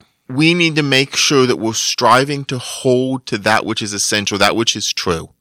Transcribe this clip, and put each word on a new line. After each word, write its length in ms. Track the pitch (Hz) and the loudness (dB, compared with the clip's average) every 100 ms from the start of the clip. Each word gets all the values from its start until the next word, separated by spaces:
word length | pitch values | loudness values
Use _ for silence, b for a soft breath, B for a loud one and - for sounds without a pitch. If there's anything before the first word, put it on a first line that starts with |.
| _ _ - | _ _ -8
we 260 | 131 160 | 0 2
need 200 | 175 165 | 4 0
to 80 | 151 | 0
make 320 | 143 135 139 | 0 0 0
sure 320 | - - 143 127 | -2 2 2 2
that 100 | 120 | 0
we're 160 | 110 | -2
striving 720 | 110 - - 120 123 143 143 139 | -4 -4 0 4 4 4 -4 -6
to 120 | 127 | -8
hold 680 | - - 131 123 131 131 - | -8 -4 0 2 0 -4 -6
to 120 | 110 | -4
that 260 | 101 110 | 0 0
which 160 | 92 110 | 0 -4
is 120 | 104 | -6
essential, 460 | 101 - 104 98 101 | -4 -2 -2 -2 2
that 180 | 101 90 | 2 2
which 180 | 117 | 0
is 180 | 110 - | -2 -6
true. 380 | - 98 82 82 _ | -4 -2 -4 -6 _